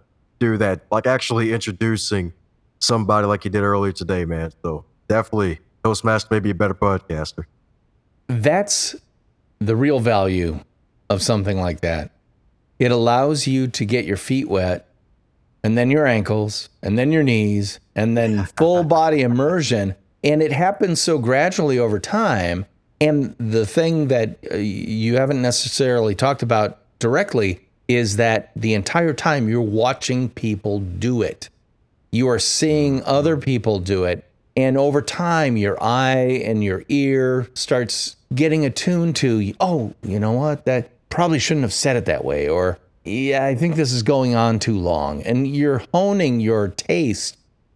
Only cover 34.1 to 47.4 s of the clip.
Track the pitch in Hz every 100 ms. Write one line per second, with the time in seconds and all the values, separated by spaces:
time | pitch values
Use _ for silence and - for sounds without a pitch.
34.1 | 90 - _ _ - 131 135 143 143 -
35.1 | - 175 165 143 117 101 90 110 123 131
36.1 | 131 127 127 104 110 101 95 - 143 139
37.1 | 135 127 127 120 - - 127 120 - -
38.1 | - _ 127 156 156 143 - - 175 170
39.1 | 147 131 113 101 - 185 165 107 - -
40.1 | 101 107 120 151 147 - 127 - _ _
41.1 | - 175 156 - 156 123 - 139 120 90
42.1 | 76 65 73 73 82 92 87 _ _ -
43.1 | 110 135 135 135 127 170 160 143 123 113
44.1 | 139 127 117 117 113 - 104 87 80 71
45.1 | 73 - 123 135 143 147 127 - 175 196
46.1 | 202 160 120 110 110 101 - - 175 147
47.1 | 101 - -